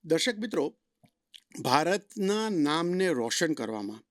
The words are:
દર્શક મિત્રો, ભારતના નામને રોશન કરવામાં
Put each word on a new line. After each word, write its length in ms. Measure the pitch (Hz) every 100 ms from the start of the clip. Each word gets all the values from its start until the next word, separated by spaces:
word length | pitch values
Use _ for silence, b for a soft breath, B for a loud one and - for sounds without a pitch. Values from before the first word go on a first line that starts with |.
| 160
દર્શક 320 | 160 247 214
મિત્રો, 400 | 226 190 147 _ _ _ _ _ _ - _ -
ભારતના 880 | 131 135 160 196 - 214 196 214 220
નામને 600 | 185 147 156 175 185 185
રોશન 440 | 131 117 - 165
કરવામાં 500 | 143 110 107 101 107 _